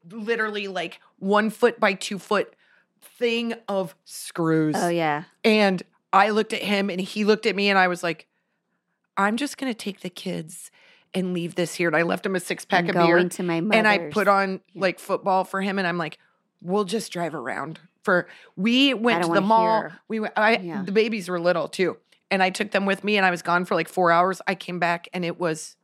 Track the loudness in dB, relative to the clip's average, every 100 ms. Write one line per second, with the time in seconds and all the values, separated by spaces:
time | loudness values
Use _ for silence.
0 | -16 -12 -4 -2 -2 -4 -6 -6 -8 -12
1 | _ _ 2 2 2 2 2 4 0 0
2 | -6 -8 -2 0 0 _ _ _ _ _
3 | -20 _ -2 0 -2 -6 -4 -4 -4 -10
4 | _ -16 -12 -2 2 2 2 0 0 0
5 | 0 -2 -6 _ 2 4 4 2 -6 _
6 | _ 4 4 2 -2 -4 -2 0 0 -2
7 | -6 -2 2 2 2 0 2 4 4 2
8 | -4 -6 -12 _ _ _ _ _ _ _
9 | _ 0 0 0 -4 -4 -6 -6 -8 -10
10 | -12 -10 -8 -8 -8 -16 -20 _ _ _
11 | _ -6 -4 -4 -4 -4 -4 0 0 2
12 | 0 -2 -2 -4 -4 -10 0 0 0 2
13 | 4 4 2 -2 -4 -2 2 2 4 0
14 | -2 0 2 2 2 -4 _ -4 -2 -2
15 | -6 -4 0 0 0 -4 -4 -2 -2 -4
16 | -6 -10 _ _ _ _ -4 -2 0 -4
17 | -6 -6 -6 -6 -8 -8 -8 -12 _ _
18 | 0 0 0 -14 -20 -4 0 4 4 2
19 | 0 2 2 2 4 4 4 0 -2 -14
20 | _ -6 -4 0 2 2 -2 -8 0 2
21 | 2 -2 -4 0 2 0 -2 0 0 -2
22 | _ _ _ 0 0 0 -2 0 0 -2
23 | 0 2 2 0 0 0 0 -2 -2 0
24 | 4 4 2 0 -6 -6 -8 -4 -2 -2
25 | -6 -6 -6 -4 -4 -4 -10 _